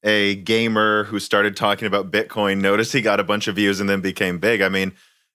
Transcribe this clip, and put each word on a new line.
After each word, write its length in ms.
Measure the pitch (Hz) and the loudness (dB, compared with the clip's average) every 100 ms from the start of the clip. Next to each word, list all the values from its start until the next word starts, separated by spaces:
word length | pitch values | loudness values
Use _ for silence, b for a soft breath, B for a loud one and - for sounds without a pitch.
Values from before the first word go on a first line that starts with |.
a 320 | 107 104 101 98 | 0 2 0 -2
gamer 680 | 95 113 113 107 107 107 104 | 0 0 2 2 2 0 -2
who 120 | 104 | -6
started 380 | - 104 104 98 | 0 0 0 0
talking 320 | 107 101 107 | -2 0 0
about 240 | 98 95 | -2 0
Bitcoin, 480 | 104 110 117 101 98 | -2 -2 -2 0 0
noticed 320 | 98 104 117 | 2 2 0
he 80 | 135 | 0
got 220 | 107 101 | 2 0
a 20 | |
bunch 240 | 92 104 107 | 0 -2 -2
of 80 | 98 | 0
views 240 | 101 95 | 0 2
and 100 | 101 | 0
then 120 | 98 | 0
became 360 | 95 - 95 87 | -2 -2 -2 0
big. 240 | 104 110 | 0 2
I 60 | 95 | 2
mean, 240 | 95 95 b b b b | 0 -4 b b b b